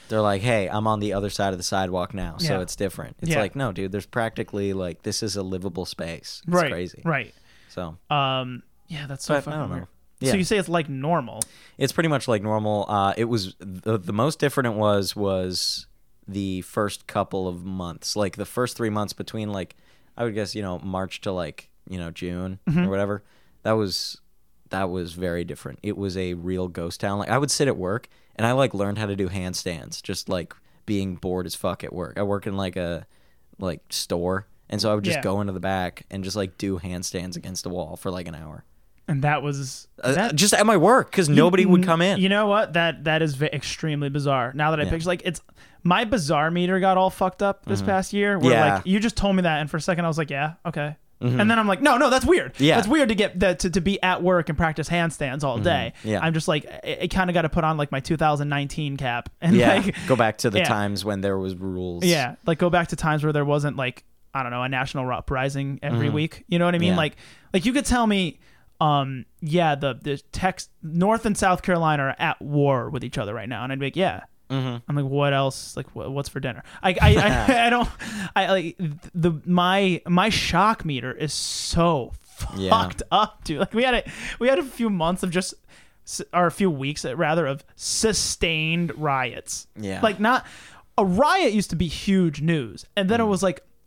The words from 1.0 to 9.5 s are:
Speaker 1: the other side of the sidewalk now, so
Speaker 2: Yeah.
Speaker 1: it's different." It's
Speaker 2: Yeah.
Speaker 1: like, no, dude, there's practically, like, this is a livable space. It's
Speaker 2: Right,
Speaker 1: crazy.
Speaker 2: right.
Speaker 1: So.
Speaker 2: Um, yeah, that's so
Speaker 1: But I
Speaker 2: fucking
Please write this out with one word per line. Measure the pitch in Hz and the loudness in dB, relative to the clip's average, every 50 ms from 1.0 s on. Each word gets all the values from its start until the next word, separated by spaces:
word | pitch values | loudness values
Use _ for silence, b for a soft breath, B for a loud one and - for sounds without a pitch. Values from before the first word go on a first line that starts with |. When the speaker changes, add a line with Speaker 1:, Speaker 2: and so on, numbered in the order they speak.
Speaker 1:
the | 104 104 | 0 -2
other | 95 101 101 101 | -2 -2 -2 -2
side | - - 98 98 | -2 0 0 0
of | 95 90 | -2 -2
the | 90 | -4
sidewalk | - 104 95 95 92 92 90 87 - - | -2 0 0 0 0 0 -2 -2 -4 -6
now, | 95 90 85 80 - | -6 -6 -6 -6 -4
so | 170 156 98 | -2 -2 -2
Speaker 2:
Yeah. | 92 | -2
Speaker 1:
it's | 90 - - | -4 -6 -4
different." | - 101 92 - - - - - - | -4 -4 -4 -4 -8 -14 -14 -10 -6
It's | 175 160 | -2 0
Speaker 2:
Yeah. | 156 113 | 0 2
Speaker 1:
like, | 104 95 - | 0 -2 -2
no, | 139 135 110 | -4 -4 -4
dude, | 87 95 98 95 | -2 -4 -4 -4
there's | 101 101 - | -4 -6 -6
practically, | - - 123 113 113 - 123 110 - - 101 101 98 | -4 -2 -2 -2 -2 -2 -6 -8 -6 -4 -2 -2 -2
like, | 95 95 90 87 80 - | -2 -2 -4 -6 -6 -8
this | - 107 104 - | -8 -6 -4 -4
is | 113 101 95 | -4 -4 -4
a | 101 | -4
livable | 95 92 95 90 92 98 85 92 87 | -4 -4 -4 -4 -6 -6 -6 -6 -8
space. | - - - 85 82 82 - - - - - - | -8 -8 -10 -8 -10 -10 -12 -12 -16 -16 -10 -4
It's | 165 175 | 0 2
Speaker 2:
Right, | 180 160 135 | 2 2 2
Speaker 1:
crazy. | 90 87 90 - - - - | -2 -4 -6 -8 -10 -8 -4
Speaker 2:
right. | 165 151 131 107 - - b b b b b b b | -4 -4 -4 -4 -8 -16 b b b b b b b
Speaker 1:
So. | - 92 90 80 82 - _ - | -12 -10 -10 -10 -12 -12 _ -2
Speaker 2:
Um, | 147 143 139 131 131 131 127 127 123 123 - _ _ _ _ | 0 0 0 0 -2 -4 -4 -6 -10 -14 -16 _ _ _ _
yeah, | - 165 147 147 | -14 -14 -12 -10
that's | 135 139 - | -10 -12 -8
so | - - 147 | -4 -2 -2
Speaker 1:
But | 139 | -2
I | |
Speaker 2:
fucking | 131 151 | -2 -4